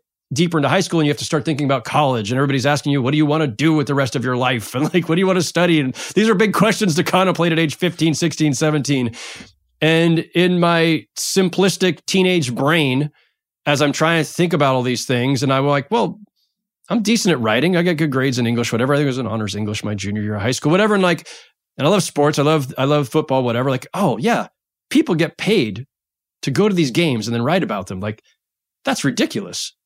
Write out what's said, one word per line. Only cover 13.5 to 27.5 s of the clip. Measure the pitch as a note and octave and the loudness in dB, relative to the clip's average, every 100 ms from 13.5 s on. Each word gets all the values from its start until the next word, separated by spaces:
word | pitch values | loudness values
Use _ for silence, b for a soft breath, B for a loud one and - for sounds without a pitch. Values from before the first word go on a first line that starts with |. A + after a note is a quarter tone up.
| _ - | _ -4
as | C#3+ | 0
I'm | C#3+ | 0
trying | C3 D#3+ E3 | 0 0 0
to | C#3+ | -2
think | - F3 | -2 0
about | E3+ C#3+ | 2 2
all | C3 | 2
these | B2 A#2+ | 0 -2
things, | - B2 B2+ C3+ | -2 0 0 0
and | C3+ | 0
I'm | C3+ C#3+ | 0 2
like, | C#3+ C#3 | 0 0
"Well, | A#3 F#3 - - _ _ _ _ _ _ | -2 -2 -4 -18 _ _ _ _ _ _
I'm | A3 | -2
decent | G3+ A#3 G3 | 0 0 2
at | C#3 | 0
writing. | A2 A2+ D#3+ F3 | 2 2 2 2
I | |
get | F3 D3+ | 0 0
good | D#3+ | 0
grades | C3 C3 B2 | 0 0 0
in | A#2 | 0
English, | A#2 A#2 | 0 -2
whatever." | A2+ C3 | -2 0
I | C#3+ | 2
think | |
it | D3 | 0
was | B2+ | -2
an | A2 | -4
honors | A2 G#2 | -4 -4
English | G#2 G#2 G#2+ | -4 -6 -4
my | G#2 | -6
junior | G2+ G2+ G#2+ | -6 -6 -4
year | G#2 G#2+ | -4 -4
of | |
high | A2 | -4
school, | C3 D3 | -2 0
whatever. | F3+ G#3+ | 2 2
And, | G3+ | 2
like, | F#3 D3+ B B B B _ - | 2 0 B B B B _ -2
and | C#3 | 0
I | |
love | G3+ | 2
sports. | - - D3 D3+ | 0 0 2 2
I | |
love, | C#3+ D#3 C3 - | 2 2 -2 -2
I | |
love | C3+ D3 C3+ | 0 2 2
football, | D#3 D3+ C3+ | -2 0 0
whatever. | B2 A#2 C3+ | 0 0 0
Like, | B2+ - | -2 -4
"Oh, | E3+ F#3+ G#2+ | -2 0 0
yeah, | F3+ F3 G2 _ _ _ _ | 0 0 -4 _ _ _ _
people | C#4+ E4 | 0 2
get | E3 D#3+ - | 0 -2 -2
paid | - G#3+ A2 G2+ C#3 _ _ _ _ _ | 0 2 0 -4 -14 _ _ _ _ _
to | - | -4
go | C3+ G#3 | 0 2
to | |
these | F3+ C#3+ | 2 0
games | A#2 E3+ A#2+ G#2+ | 2 0 0 -2
and | |
then | A#2 | -2
write | B2 | 0